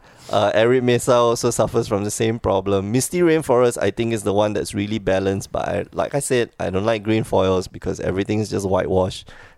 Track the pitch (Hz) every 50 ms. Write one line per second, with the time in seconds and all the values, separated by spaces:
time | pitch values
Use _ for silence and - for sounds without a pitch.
0 | - - - - - - - 107 104 101 - 98 113 120 127 131 123 123 123 120
1 | - - 127 120 120 117 117 - - 120 117 - 113 95 - 113 117 107 113 98
2 | 101 104 - - 117 113 113 117 - - 98 98 95 98 101 98 95 101 110 131
3 | 131 - - 180 175 165 156 160 147 - 127 120 127 120 113 - - 104 101 -
4 | 120 113 113 110 95 104 98 101 107 107 104 101 - - - 101 101 104 107 110
5 | 98 95 95 95 98 98 98 98 98 - - - - - 90 95 92 - - 82
6 | 85 - - 143 139 - 135 123 117 - _ - 92 92 92 92 101 110 117 110
7 | 98 107 110 110 110 - 107 98 92 95 95 92 92 - - - - 98 87 -
8 | - 90 92 95 101 - 107 107 107 101 98 98 98 95 95 92 87 73 90 92
9 | 92 95 - - - - - - - - -